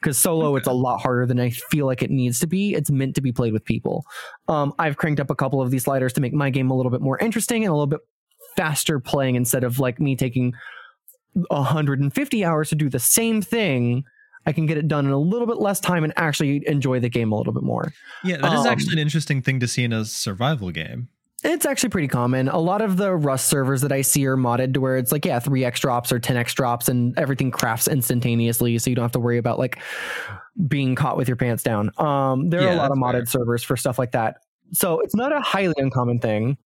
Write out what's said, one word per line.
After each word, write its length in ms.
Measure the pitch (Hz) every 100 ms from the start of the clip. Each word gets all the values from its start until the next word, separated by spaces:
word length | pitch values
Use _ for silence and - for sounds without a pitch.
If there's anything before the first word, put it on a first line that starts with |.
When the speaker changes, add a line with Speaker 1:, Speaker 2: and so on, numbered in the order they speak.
Speaker 1:
'cause 160 | 160 131
solo, 300 | 190 165 156
Speaker 2:
Okay. 80 | 135
Speaker 1:
it's 80 | 131
a 60 |
lot 260 | 127 127 110
harder 260 | 135 123 123
than 120 | 123
I 120 | 123
feel 360 | 120 - 151 139
like 160 | 127
it 80 | 135
needs 300 | 139 123 117
to 80 | 165
be. 260 | 185 202
It's 160 | - 151
meant 240 | 139 135
to 60 | 131
be 80 | 131
played 220 | 120 117
with 120 | 107
people. 400 | - 117 - - - - - - -
Um, 260 | 156 143 -
I've 160 | 160 143
cranked 240 | 160 147
up 100 | 139
a 60 | 139
couple 260 | 135 135
of 80 | 127
these 140 | 131
sliders 280 | 131 135 131
to 60 | 120
make 120 | 127
my 160 | 151 139
game 220 | 135 131
a 40 | 131
little 140 | 127
bit 100 | 123
more 180 | 139 131
interesting 440 | 226 220 - 233
and 80 | 214
a 40 |
little 120 | 151 143
bit 140 | 151 _ _ _ _ - -
faster 420 | 160 143 - 151
playing, 380 | - 147 135 123
instead 260 | 123 131
of, 160 | 123 123
like, 220 | 131 120
me 160 | 147 131
taking 380 | 131 123 123 120 - - - _ _ - _ - 175
a 100 | 151
hundred 380 | 127 156 147 139
and 120 | 143
fifty 320 | - 277 226
hours 240 | 175 156 156
to 40 |
do 140 | 151 147
the 100 | -
same 420 | - - 226 220
thing. 600 | 196 233 202 127 120 120 139 _ _ - -
I 60 |
can 120 | 151
get 140 | 156 156
it 100 | 151
done 160 | 151
in 60 | 139
a 60 | 139
little 280 | 160 233 233
bit 120 | 233
less 200 | 202 196
time 260 | - 180
and 80 | 156 -
actually 500 | 165 147 147 143 -
enjoy 340 | 143 131 127
the 100 | 120
game 220 | 117 113
a 40 | 107
little 160 | 120
bit 120 | 113
more. 280 | 131 117 - - - -
Speaker 2:
Yeah, 140 | 185 170
that 160 | -
is 60 | 156
Speaker 1:
Um, 60 | 139
Speaker 2:
actually 260 | 113 139
an 40 | 160
interesting 420 | 151 160 - 139
thing 180 | 127 135
to 80 | 120
see 160 | -
in 80 | 120
a 140 | 113 110
survival 640 | - - 95 127 156 95
game. 380 | 80 80 123 123 _ _ -
Speaker 1:
It's 220 | - 330 302
actually 240 | 269 247
pretty 180 | 196 139
common. 400 | 127 120 131 131
A 80 | 156
lot 220 | 165 202
of 160 | 220 185
the 180 | 202
Rust 340 | 180 147 131 -
servers 340 | 143 131 135
that 100 | 139
I 80 | 139
see 240 | 135 147 135
are 120 | 131
modded 340 | 123 120 131
to 60 | 135
where 160 | 131 131
it's 160 | 123
like, 140 | 156 180
yeah, 120 | 123
three 260 | 131 131 127
X 140 | 117
drops 300 | 139 120 120
or 80 | 123
ten 200 | 117 127
X 160 | 117
drops 340 | - 127 120 -
and 300 | 123 120 -
everything 320 | 127 135 131
crafts 380 | - 120 113 -
instantaneously, 880 | 151 120 123 123 117 117 113 120 117
so 100 | 131
you 80 | 123
don't 80 |
have 80 | 120
to 80 | 123
worry 180 | 120 120
about, 200 | 117 -
like, 220 | 127 - - - - - - - - - 156
being 280 | 143 131
caught 240 | 127 139 -
with 100 | 127
your 80 | 120
pants 260 | 123 113
down. 280 | - 110 104 -
Um, 500 | 156 139 135 131 165
there 120 | 170
are 40 |
Speaker 2:
Yeah, 100 | 185
Speaker 1:
a 20 | 175
lot 140 | 139
of 80 | 139
Speaker 2:
that's 20 |
Speaker 1:
modded 300 | 123 123 117
Speaker 2:
fair. 100 | 131
Speaker 1:
servers 220 | 117 120
for 140 | - 131
stuff 220 | 139 120
like 140 | 123
that. 240 | 123 113 - _ _ _
So 280 | 180 185 160
it's 140 | -
not 160 | 202 262
a 80 | 294
highly 340 | - 196 190 147
uncommon 440 | 135 127 120 120
thing. 360 | 120 107 113 139